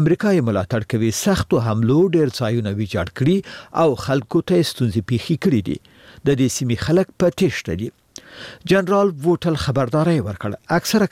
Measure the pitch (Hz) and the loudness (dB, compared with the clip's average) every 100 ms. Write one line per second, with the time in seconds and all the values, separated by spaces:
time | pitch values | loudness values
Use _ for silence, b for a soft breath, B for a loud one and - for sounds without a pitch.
0 | 156 185 214 185 117 101 92 120 107 117 | 2 2 2 2 2 0 0 -4 -2 0
1 | 113 - - - - 160 117 110 113 147 | 0 0 0 0 0 0 0 0 2 4
2 | 190 165 143 - 113 117 107 101 107 101 | 4 2 0 -2 -2 -2 -2 -4 -4 -4
3 | 87 - 131 196 - B B - 165 120 | -4 -2 2 0 -2 B B 0 0 0
4 | - 139 113 170 - 180 151 - 120 101 | -2 -4 -2 -2 0 0 0 -2 -2 -2
5 | 101 120 - 143 202 120 87 - _ B | -2 -2 -2 -2 2 0 0 -6 _ B
6 | B B - 139 131 - 127 113 - 170 | B B 0 2 0 -2 -2 -2 0 0
7 | 185 - 175 - 180 - - 85 113 - | 0 0 0 2 0 -2 -6 -6 -6 -12
8 | _ - B B B B - 190 180 202 | _ -20 B B B B 0 2 2 2
9 | 202 151 160 170 175 156 - 127 123 151 | 2 0 0 0 0 -2 -2 0 0 2
10 | 165 160 101 98 104 101 - 170 - 214 | 2 0 -2 -6 -8 -8 -2 -2 0 0
11 | 196 | 2